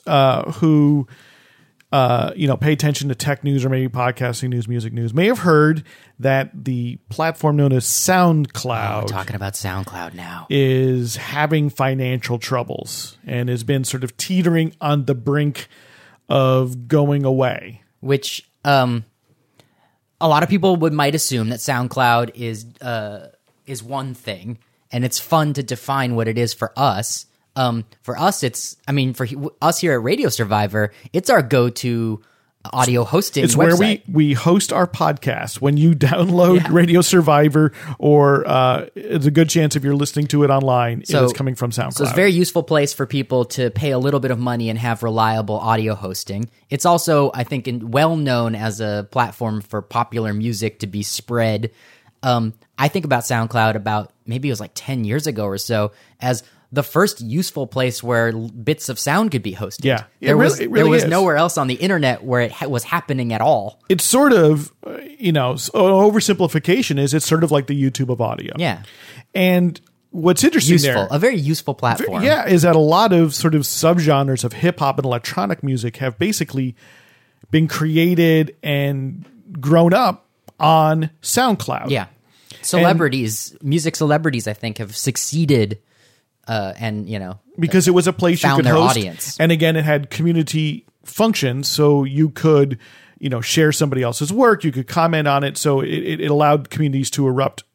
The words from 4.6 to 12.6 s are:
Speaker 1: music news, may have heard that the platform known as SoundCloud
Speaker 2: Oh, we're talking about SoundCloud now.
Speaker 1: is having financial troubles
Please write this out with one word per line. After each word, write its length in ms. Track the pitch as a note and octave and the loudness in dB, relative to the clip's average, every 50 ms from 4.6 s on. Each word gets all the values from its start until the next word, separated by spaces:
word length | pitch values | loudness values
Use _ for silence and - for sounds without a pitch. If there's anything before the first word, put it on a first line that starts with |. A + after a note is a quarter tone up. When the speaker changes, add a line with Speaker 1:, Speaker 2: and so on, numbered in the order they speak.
| A2+ | -4
Speaker 1:
music 260 | A2 A#2+ A#2+ A2 A2+ A2+ | -4 -6 -6 -6 -6 -6
news, 200 | A#2 A#2 A2+ A2 | -6 -6 -2 0
may 140 | D3+ F#3 | 2 2
have 120 | G#3+ B3 G#3 | 2 2 2
heard 440 | F3+ F3 D#3+ D3+ D3+ D3+ D#3+ D#3 - - - - _ _ _ - | 2 4 6 6 6 4 2 0 -4 -12 -20 -20 _ _ _ -4
that 460 | A#2+ C3+ C3+ C3+ C3+ - - C3+ B2 | -2 0 0 0 -2 -4 -10 -12 -8
the 320 | C3 B2+ B2 A#2+ A#2+ B2 - _ - | -6 -6 -4 -6 -8 -10 -12 _ -12
platform 460 | A2+ - D#3 E3 D#3+ - - D#3 D3 | -6 -4 -4 -4 -4 -2 -2 0 2
known 160 | D3 C#3+ C#3 | 4 2 4
as 140 | C3 B2+ A#2+ | 2 2 0
SoundCloud 1080 | - - - - - F#3 F#3 F3+ F3 E3 D#3 C#3+ - - - - B2+ A#2 A2+ A2 G#2+ G#2 | -2 -2 -2 0 2 2 4 4 4 4 2 0 -2 -6 -8 -6 -6 -4 -4 -4 -4 -4
Speaker 2:
Oh, 40 | G#2+ | -4
we're 60 | G#2+ | -4
talking 280 | G#2 G#2 F#2 F#2+ G2 A#2+ | -4 -4 -6 -6 -6 -8
about 180 | G2 G2+ G2 G2 | -8 -8 -8 -8
SoundCloud 600 | - - G2 F#2 F#2+ F#2 - - F2+ F2 E2+ E2+ | -8 -8 -8 -8 -8 -10 -10 -12 -14 -14 -14 -14
now. 320 | F2+ F2 E2+ F2 E2+ E2 - | -16 -16 -16 -16 -14 -8 -4
Speaker 1:
is 640 | - C#3 C3+ C3 C3 C3 C3 C3 B2+ B2+ A#2+ A#2 A2 | 0 0 2 2 2 2 2 2 0 0 -2 -4 -6
having 540 | - - - C3+ D3 D3+ D3 D#3+ D#3 D3 C#3+ | -10 -10 -8 -4 -2 -2 0 0 0 -2 -2
financial 720 | - - C3+ C3+ C3+ C3 C3 B2+ B2+ B2 - - A#2+ A#2 | -2 -2 -2 -2 -2 -2 -4 -4 -4 -4 -4 -6 -6 -6
troubles 800 | - - C3+ B2 | -6 -4 -4 -4